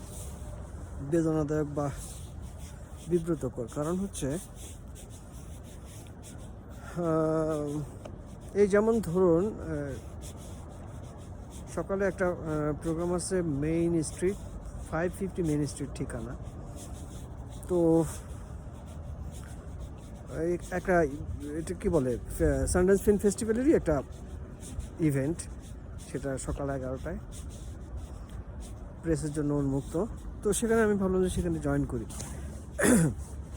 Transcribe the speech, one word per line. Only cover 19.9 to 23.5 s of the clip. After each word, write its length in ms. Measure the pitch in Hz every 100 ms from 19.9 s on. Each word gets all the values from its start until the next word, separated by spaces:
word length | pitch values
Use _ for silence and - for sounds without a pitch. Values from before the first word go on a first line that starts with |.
| - - - - 139
এই 180 | 165 175 -
একটা, 360 | 180 190 175 151 147 - - 147 156
এটা 160 | 160
কি 140 | 180 190
বলে, 300 | 165 127 113 - -
ফে-, 280 | 156 135 131
সানড্যান্স 360 | 180 185 196
ফিল্ম 160 | 208 202
ফেস্টিভ্যালেরই 540 | 208 196 220